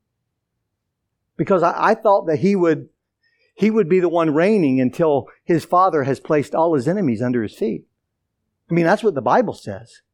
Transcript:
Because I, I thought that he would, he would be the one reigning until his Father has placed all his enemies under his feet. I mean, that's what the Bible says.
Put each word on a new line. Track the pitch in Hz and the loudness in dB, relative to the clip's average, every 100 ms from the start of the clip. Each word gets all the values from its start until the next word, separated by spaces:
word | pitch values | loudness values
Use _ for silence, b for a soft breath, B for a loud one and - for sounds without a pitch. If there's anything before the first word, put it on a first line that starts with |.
| _ _ _ _ _ _ _ _ _ _ _ _ _ - | _ _ _ _ _ _ _ _ _ _ _ _ _ -8
Because | 160 185 | -2 0
I, | 170 160 175 | 0 0 0
I | |
thought | 220 214 196 165 | 2 2 2 0
that | 151 | -2
he | 196 202 | 0 2
would, | 170 143 - _ _ _ _ _ _ | 2 0 -6 _ _ _ _ _ _
he | - 214 | -2 0
would | 220 160 | 2 2
be | 185 | 2
the | 175 | 2
one | 170 160 | 0 0
reigning | 143 190 214 143 131 | 2 2 2 2 0
until | 123 - 160 139 - B | 0 0 0 0 -4 B
his | - 160 | -2 -2
Father | - 180 190 156 | 0 2 2 0
has | 131 127 | -2 -4
placed | - 151 - | -2 -2 -2
all | - 170 | -2 0
his | 151 127 | 0 -2
enemies | 208 147 107 | -2 -2 -2
under | 123 123 | -2 -4
his | 104 - | -4 -6
feet. | 220 - - _ _ _ _ _ _ _ - | -6 -6 -12 _ _ _ _ _ _ _ -4
I | |
mean, | 170 165 | -2 0
that's | 214 | 0
what | 214 143 | -2 -2
the | |
Bible | 113 202 185 | 0 0 0
says. | - - 95 110 - _ | -6 -12 -14 -16 -20 _